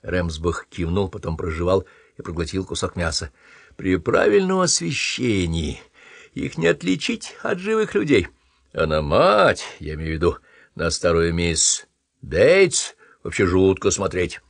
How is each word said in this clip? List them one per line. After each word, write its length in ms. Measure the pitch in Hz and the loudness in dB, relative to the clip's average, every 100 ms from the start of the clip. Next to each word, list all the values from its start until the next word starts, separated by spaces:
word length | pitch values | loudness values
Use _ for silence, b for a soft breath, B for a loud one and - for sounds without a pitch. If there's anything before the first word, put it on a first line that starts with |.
Рэмсбах 640 | - 90 87 78 85 82 - | -2 -2 -2 -2 -2 -4 -8
кивнул, 400 | - 85 92 95 | -6 -2 0 -2
потом 280 | 80 80 80 | -4 -8 -6
прожевал 500 | 85 80 87 95 - b b - | -6 -4 0 0 -2 b b -16
и 40 | |
проглотил 420 | - 82 82 95 | -10 -6 -6 -6
кусок 320 | 95 - 92 - | -6 -6 -6 -4
мяса. 340 | 85 73 80 b b b b _ | -4 -4 -8 b b b b _
"При 200 | 92 92 | -2 0
правильном 640 | - - - 202 185 190 | 2 2 4 4 2 0
освещении 1200 | 180 - 170 135 - - 127 101 87 82 76 67 B B B B B | 0 0 -2 -4 -4 -4 -2 0 0 -2 -4 -6 B B B B B
их 240 | - 135 160 | -8 -8 0
не 80 | 165 | 0
отличить 680 | - 180 180 - 226 - - | 0 -2 -2 -2 -6 -8 -10
от 160 | - 185 | -6 -6
живых 360 | 190 220 214 | -2 -2 0
людей. 340 | 202 185 120 80 _ _ _ _ | -2 2 2 2 _ _ _ _
А 140 | - 78 | -2 0
на 160 | 78 | 0
мать, 640 | 73 92 175 208 170 90 - - | 2 4 4 6 4 2 -6 -12
я 140 | 76 | -10
имею 180 | 78 80 | -8 -6
в 20 | |
виду, 220 | 80 85 - b b b | 0 0 0 b b b
на 160 | - 82 | -6 -4
старую 420 | - 90 82 85 | 0 2 2 2
мисс 540 | 85 85 82 - - - _ _ _ | 0 0 2 0 0 -6 _ _ _
Бейтс, 760 | 65 76 123 185 185 - - - b b | -6 4 6 6 4 2 -6 -12 b b
вообще 240 | - - 98 | -10 0 2
жутко 440 | 92 95 92 101 | 4 4 4 0
смотреть". 500 | 92 95 87 87 - _ | 0 -2 -2 -4 -6 _